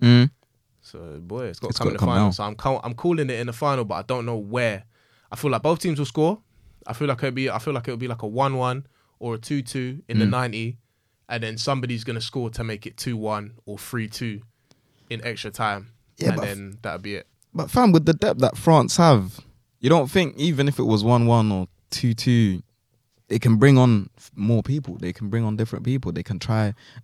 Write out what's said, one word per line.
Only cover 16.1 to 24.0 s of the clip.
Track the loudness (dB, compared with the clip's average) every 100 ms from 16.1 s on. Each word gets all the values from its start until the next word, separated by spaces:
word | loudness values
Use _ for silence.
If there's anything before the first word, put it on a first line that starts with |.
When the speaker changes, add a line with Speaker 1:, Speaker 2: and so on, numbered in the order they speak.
| -4
Speaker 1:
Yeah, | -2
Speaker 2:
And | -2
Speaker 1:
but | -4
Speaker 2:
then | -8 -10 -12
that'll | -10 -10
be | -10 -12
it. | -12 _ _
Speaker 1:
But | -8 -2
fam, | 4 6
with | 6 6
the |
depth | 2 2 2
that | 0 2
France | 4 6 6 4
have, | 6 6 4 -8 -20 _ _ _
you | 4
don't | 4 4
think | 2 0 0
even | -2 0 0
if | 0
it |
was | 2 2
one | 4 4 6
one | 4 4
or | 0 -4 _ _
two | -4 -2
two, | 0 2 4 4 0 -8 _ _ _ _ _ -6
they | 0
can | 4 6
bring | 8 8
on | 8 4